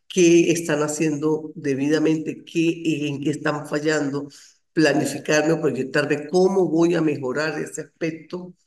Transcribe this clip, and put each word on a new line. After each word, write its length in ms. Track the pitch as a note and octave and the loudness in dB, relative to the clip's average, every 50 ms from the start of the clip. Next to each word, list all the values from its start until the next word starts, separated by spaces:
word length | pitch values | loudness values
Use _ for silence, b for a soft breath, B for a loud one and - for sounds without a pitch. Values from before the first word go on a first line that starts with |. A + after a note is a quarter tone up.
| _ - | _ -4
qué 440 | - F#3+ F3 E3+ E3+ E3+ E3 - | 2 4 6 8 8 6 6 4
están 320 | D#3+ E3+ E3 - D3+ D3 D3+ | 2 0 0 -2 0 0 0
haciendo 680 | D3 - - E3+ D#3+ D3 C#3 D3+ D#3 D#3 D3+ D#3 D3+ - | -2 -2 -2 -2 0 0 0 0 0 0 -2 -4 -8 -12
debidamente, 880 | - C#3 C#3+ C3+ C3 C#3 D3 D#3 D#3 D3+ D#3 D#3+ D#3 D#3 - - - - | -6 -4 -2 -2 0 0 2 2 2 2 2 0 0 -2 -6 -10 -12 -12
qué, 640 | - - E3+ E3 E3 E3 E3 - D#3+ D#3 C#3 D3 D3 | -8 -2 0 0 0 0 -2 -2 -4 -2 -2 -2 -4
en 160 | C#3 C#3 C#3+ | -4 -4 -2
qué 60 | D3+ | -4
están 360 | D3 - D#3 D#3 D3 D3 - | -4 -2 -2 -4 -4 -4 -6
fallando, 640 | - D#3 D3+ C#3+ D#3 D#3 D3+ C#3+ C#3 C3+ C#3+ C#3+ C#3+ B B B B B B B _ - | -6 -6 -4 -2 0 0 0 0 -2 -4 -6 -8 -10 B B B B B B B _ 0
planificarme 800 | - D#3 D3 C#3+ D#3 C#3+ - - - - - D#3 D3+ D3+ D#3 E3 | 2 4 4 4 2 0 -2 -4 -6 -2 0 0 2 2 2 0
o 80 | D#3+ | 0
proyectarme 680 | D#3+ D3 B2+ B2+ B2+ C3 - D3+ D3 C#3 D3 C#3+ - - | 0 -2 -2 -2 -4 -2 0 0 0 0 -2 -4 -4 0
cómo 420 | - F3+ F#3 F#3 F#3+ F#3+ F#3 D#3+ | 2 4 4 4 4 2 0 2
voy 240 | D3+ E3 E3+ E3+ F3 | 2 2 2 4 2
a 80 | E3 | 2
mejorar 580 | D#3+ D#3 C#3 C3 C3 B2+ B2 C#3 D3+ D#3 D3 D3+ | 0 0 -2 -2 -4 -4 -4 -2 -4 -4 -4 -6
ese 220 | - - - - | -8 -10 -10 -12
aspecto 720 | D#3 - _ - F3 D#3+ D#3+ D#3+ D#3+ - - F3+ F3+ F3+ F3+ _ _ | -14 -12 _ -6 -6 -6 -6 -8 -12 -12 -12 -12 -12 -14 -18 _ _